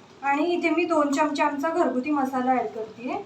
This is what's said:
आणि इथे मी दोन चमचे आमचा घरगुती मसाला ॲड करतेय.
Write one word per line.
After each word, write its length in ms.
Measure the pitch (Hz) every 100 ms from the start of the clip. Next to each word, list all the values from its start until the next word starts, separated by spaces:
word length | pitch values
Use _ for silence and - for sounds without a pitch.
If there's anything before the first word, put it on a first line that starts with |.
| - -
आणि 220 | 277 285
इथे 260 | 349 349 339
मी 140 | 320
दोन 280 | 349 311 285
चमचे 300 | 294 294 302
आमचा 260 | 294 285 330
घरगुती 420 | 330 254 254 302
मसाला 420 | 294 254 254 254
ॲड 140 | 247 214
करतेय. 460 | 226 214 233 254 392